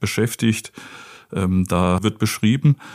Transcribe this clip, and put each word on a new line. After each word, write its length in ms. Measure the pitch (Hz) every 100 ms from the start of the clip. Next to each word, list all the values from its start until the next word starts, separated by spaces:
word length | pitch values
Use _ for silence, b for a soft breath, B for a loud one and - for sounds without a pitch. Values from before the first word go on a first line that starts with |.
beschäftigt, 720 | 104 - 113 - 117 104 - B B B B B B
ähm, 320 | - 92 92 90
da 360 | 87 90 90
wird 160 | 104 -
beschrieben 580 | 110 - 107 131 147 139 B